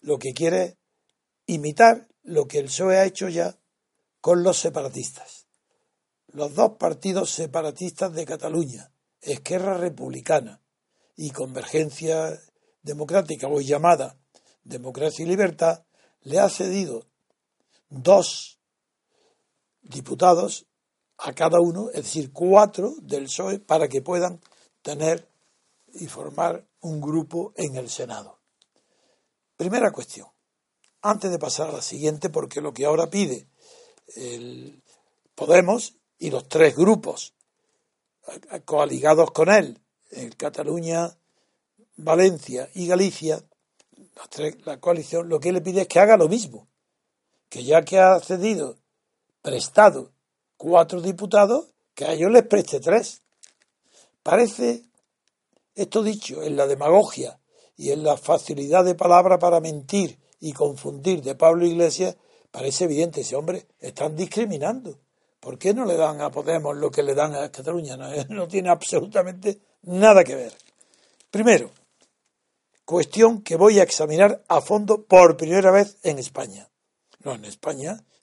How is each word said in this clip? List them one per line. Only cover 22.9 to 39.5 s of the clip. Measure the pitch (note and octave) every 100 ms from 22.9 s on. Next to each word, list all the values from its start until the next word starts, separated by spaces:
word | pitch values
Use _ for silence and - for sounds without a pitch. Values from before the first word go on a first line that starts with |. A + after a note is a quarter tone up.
| D#4
del | D3+ C#3+ C3+
psoe, | - F#3+ G3
para | - D#3+ D3
que | C3+
puedan | C#3 F3 F3+ F3 _ _ _ _
tener | - D3 D#3 E3 - _ _ _ _ _ _
y | - E3
formar | - - - E3+ E3+ - _
un | E3+ D#3
grupo | C#3+ D#3+ D3+ E3+ G3+ -
en | D#3+ C3
el | A#2+
Senado. | - B2 A2 G#2+ _ _ _ _ _ _ _ _ _ _ _ _ -
Primera | F3 A#3 -
cuestión, | - - - - _ _ _ _ _ _ _
antes | G3+ G#3 G3
de | E3+
pasar | D3+ - D#3
a |
la | D3
siguiente, | - C#3 D3+ D3+ E3+
porque | D#3 - -
lo | D3
que | A#2+
ahora | C#3+ D#3+ E3
pide | G3 F3+ A#2+ - _ _ _ _ _ _ -
el | B2 A#2+ A#2+ B2+ C3 - _ _ _ _ _
Podemos | - - F3 F3+ A#3 - - _ _
y | E3
los | C3+ -
tres | D#3+ D#3 B2
grupos | F3+ D3+ - - - _ _ _ _ _ _ _ _ _ -
a-, | - - E3+
a-, |
coaligados | - D3+ D3 C3 D3 D#3 D#3+
con | -
él, | D#3+